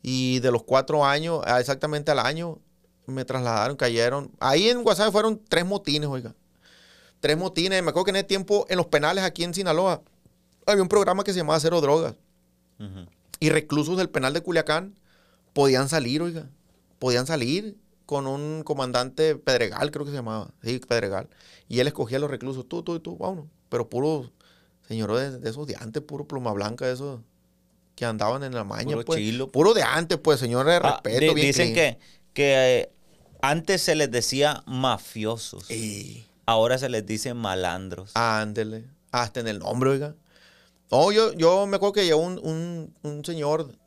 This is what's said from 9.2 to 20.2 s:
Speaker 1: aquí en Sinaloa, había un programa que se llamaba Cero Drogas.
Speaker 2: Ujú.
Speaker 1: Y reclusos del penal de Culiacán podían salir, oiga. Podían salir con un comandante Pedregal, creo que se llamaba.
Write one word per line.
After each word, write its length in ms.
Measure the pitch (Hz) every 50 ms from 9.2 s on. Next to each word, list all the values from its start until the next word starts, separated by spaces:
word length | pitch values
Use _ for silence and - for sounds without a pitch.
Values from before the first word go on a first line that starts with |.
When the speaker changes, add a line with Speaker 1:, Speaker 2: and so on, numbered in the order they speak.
| 190
Speaker 1:
aquí 200 | 180 - - 170
en 100 | 175 165
Sinaloa, 480 | 185 196 180 156 160 185 190 175 - - _ _ _ _ _ _ _ _ _ _ _ _ -
había 140 | 208 196 185
un 60 | 180
programa 340 | 196 208 196 180 180 190 202
que 80 | 202 190
se 60 | 180
llamaba 200 | 160 151 156 160
Cero 220 | 143 160 170 170
Drogas. 340 | 147 139 143 160 165 147 107 _ _ _ _ _ _ _ _ _ _ _ _ _
Speaker 2:
Ujú. 280 | 107 101 95 95 87 87 _ _ _ _ - -
Speaker 1:
Y 100 | 156 156
reclusos 480 | 147 156 151 151 143 151 147 151 185 185
del 120 | 185 175
penal 240 | - 151 131 131 143
de 80 | 170
Culiacán 540 | 165 185 175 165 156 151 151 160 185 196 202 _ _ _ _ _ _ _ _ _ _ _ _
podían 360 | 143 139 139 131 127 135 135
salir, 320 | 151 160 131 117 131 151
oiga. 280 | 170 175 165 165 156 131 - _ _ _ _ _ _ _ _ _
Podían 260 | - 127 123 120 127
salir 520 | 135 165 151 120 120 147 185 208 220 196 - _ _ _ _ _
con 220 | - 147 139 139 131
un 360 | 135 139 147 151 156 160 151
comandante 720 | - 151 139 131 127 123 123 127 131 131 - 156 156 151
Pedregal, 540 | - - - 131 120 117 101 - - 143 147
creo 140 | 147 143 147
que 60 | 143
se 60 | 143
llamaba. 340 | 143